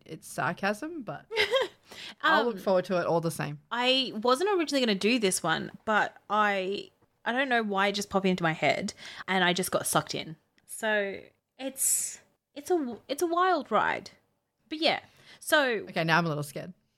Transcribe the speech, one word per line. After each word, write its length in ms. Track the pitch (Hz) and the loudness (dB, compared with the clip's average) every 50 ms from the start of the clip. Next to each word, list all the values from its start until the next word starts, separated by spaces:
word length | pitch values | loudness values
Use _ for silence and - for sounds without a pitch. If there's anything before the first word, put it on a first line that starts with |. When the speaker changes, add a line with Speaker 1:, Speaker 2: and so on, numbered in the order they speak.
| _ | _
Speaker 1:
it's 220 | - 160 - - - | -16 -16 -16 -16 -12
sarcasm, 760 | - - - 131 175 - - 196 214 208 - 311 349 320 233 | -6 -4 -2 -2 -2 -2 -2 -2 -2 -4 -6 -10 -10 -10 -10
but 220 | - 147 - - - 427 440 415 403 440 539 480 - | -10 -12 -12 -12 -6 -2 -2 0 2 2 0 0 -2
Speaker 2:
<laughs> 500 | - _ _ - - - - - - - | -6 _ _ -20 -18 -16 -16 -16 -8 -2
Speaker 1:
I'll 240 | - 302 320 - - | 0 2 2 4 2
look 100 | 240 220 | 0 -2
Speaker 2:
Um, 60 | 190 | -2
Speaker 1:
forward 240 | - 208 190 185 180 | 0 2 2 2 2
to 140 | 185 190 175 | 2 0 0
it 60 | 170 | 2
all 160 | - 160 170 | 2 2 2
the 100 | 160 165 | 0 0
same. 280 | 160 - 151 147 147 147 - - | -2 -4 -6 -6 -8 -10 -12 -8
Speaker 2:
I 400 | 226 240 247 254 262 262 262 214 135 | -4 0 2 2 4 2 2 -2 -4
wasn't 340 | 220 214 240 254 262 359 415 415 359 | -2 2 2 2 2 2 2 2 0
originally 240 | 320 285 277 269 247 | 0 0 0 2 2
gonna 100 | 233 208 | 2 2
do 240 | 185 - 208 247 254 | 2 2 2 2 4
this 220 | 220 185 185 - | 2 2 0 0
one, 300 | - 165 160 151 131 110 - - - | 0 0 0 0 -2 -6 -12 -10 -4
but 300 | - 214 202 170 - - - _ - | 0 2 2 2 0 -4 -10 _ -4
I, 600 | 202 214 214 208 202 196 185 185 202 - - - _ _ _ _ _ _ - | 0 0 2 2 2 0 -2 -4 -4 -6 -8 -12 _ _ _ _ _ _ -6
I 80 | 214 | -4
don't 180 | 233 254 277 269 | -2 -2 0 2
know 140 | 247 233 226 | 2 2 2
why 240 | 208 196 190 196 208 | 2 0 2 2 2
it 80 | 202 | 0
just 140 | 208 202 - | -2 -2 -2
popped 160 | - 196 190 | 0 0 2
into 180 | 190 185 185 175 | 2 2 2 2
my 100 | 160 156 | 0 0
head 400 | - - 143 - - - 208 - - - - - - - - | 2 2 2 2 2 -2 -6 -6 -10 -14 -16 -16 -12 -6 -2
and 160 | 185 190 180 | 0 2 4
I 100 | 175 180 | 4 4
just 180 | 180 180 - | 2 0 0
got 140 | - 160 151 - | -2 -2 0 0
sucked 280 | - 160 147 - - | 0 0 0 -2 -6
in. 220 | 143 135 - 160 - _ _ _ _ _ - | -8 -8 -10 -12 -16 _ _ _ _ _ -18
So 520 | - - - 220 214 208 202 196 190 - - - _ _ _ _ _ - | -12 -6 -2 0 0 0 0 -2 -4 -8 -12 -16 _ _ _ _ _ -10
it's, 600 | 262 269 262 - - - - - - - - - - _ _ _ _ _ - | -10 -8 -4 -2 0 0 2 0 -2 -4 -8 -10 -18 _ _ _ _ _ -16
it's 160 | 277 285 - | -10 -2 0
a, 260 | 359 339 285 240 233 214 - - | 2 2 2 0 -6 -8 -8 -6
it's 140 | 269 285 | -4 -2
a 60 | 359 330 | -2 0
wild 440 | 339 339 359 370 359 311 247 - | 2 2 4 4 2 2 0 2
ride. 380 | 220 196 - 80 - - - - - _ _ _ _ _ _ _ _ _ _ - | 2 2 4 2 0 -2 -4 -10 -18 _ _ _ _ _ _ _ _ _ _ -10
But 100 | 320 311 | -4 0
yeah, 200 | 320 269 180 - - - _ _ - - - - | 2 2 2 0 -2 -10 _ _ -20 -20 -20 -16
so 200 | - - 320 311 285 254 233 196 - - | -4 2 2 4 4 4 0 -2 -4 -4
Speaker 1:
Okay, 140 | 180 180 165 | -2 -2 2
now 140 | 165 160 165 | 4 4 4
I'm 80 | 175 | 4
a 40 | 165 | 2
little 140 | 147 147 147 | 0 -4 -4
scared. 280 | 147 - 156 - 175 - _ _ _ _ | -8 -8 -12 -12 -12 -14 _ _ _ _